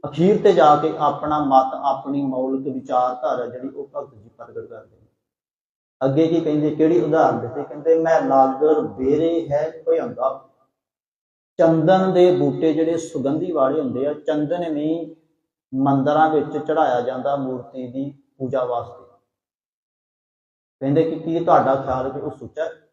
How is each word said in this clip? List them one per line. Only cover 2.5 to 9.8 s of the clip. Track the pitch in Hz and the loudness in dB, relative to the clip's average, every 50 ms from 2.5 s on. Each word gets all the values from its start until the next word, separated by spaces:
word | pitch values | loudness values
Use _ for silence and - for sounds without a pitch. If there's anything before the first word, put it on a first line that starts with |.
| 135 135 135 147 127 | -4 -4 -6 -6 -8
ਵਿਚਾਰਧਾਰਾ | 131 - - 135 127 123 123 127 - - 151 131 123 120 | -8 -6 -2 0 0 0 0 -2 -4 -4 -4 -2 -2 -4
ਜਿਹੜੀ | 120 117 127 131 131 | -8 -8 -10 -12 -12
ਉਹ | - 143 135 - _ | -12 -12 -14 -12 _
ਭਗਤ | 143 135 - 117 | -12 -12 -12 -18
ਜੀ | 107 101 117 | -20 -20 -20
ਪ੍ਰਗਟ | _ _ 147 - 107 117 110 | _ _ -20 -16 -16 -16 -16
ਕਰਦੇ | - 117 107 107 _ 107 | -16 -18 -20 -20 _ _
ਨੇ। | _ _ _ _ _ _ _ _ _ _ _ _ _ _ _ _ _ _ _ _ _ 131 | _ _ _ _ _ _ _ _ _ _ _ _ _ _ _ _ _ _ _ _ _ -2
ਅੱਗੇ | 135 135 151 165 | 0 2 2 2
ਕੀ | 160 170 165 | 2 2 0
ਕਹਿੰਦੇ, | 160 156 151 151 151 151 | 0 0 0 0 0 0
ਕਿਹੜੀ | 151 - 156 160 175 175 156 | 2 2 2 4 4 2 2
ਉਦਾਹਰਨ | 151 160 160 147 135 - - | 2 2 2 2 2 2 -2
ਦਿੱਤੀ? | - 120 131 143 | -6 -6 -8 -8
ਕਹਿੰਦੇ, | 143 - 143 147 147 165 165 160 | -10 -10 -12 -4 2 2 2 4
"ਮੈਂ | 165 165 165 160 | 4 2 2 2
ਲਾਗਰ | 139 135 135 135 135 135 135 - 151 156 156 147 | 2 2 2 2 2 0 -2 0 2 2 2 2
ਬੇਰੇ | 131 107 101 131 131 135 147 156 165 165 170 165 - 143 | 0 -6 -8 -4 -2 0 0 0 0 0 -2 -2 -4 -2
ਹੈ | 143 147 156 165 - - | -4 -4 -4 -4 -8 -8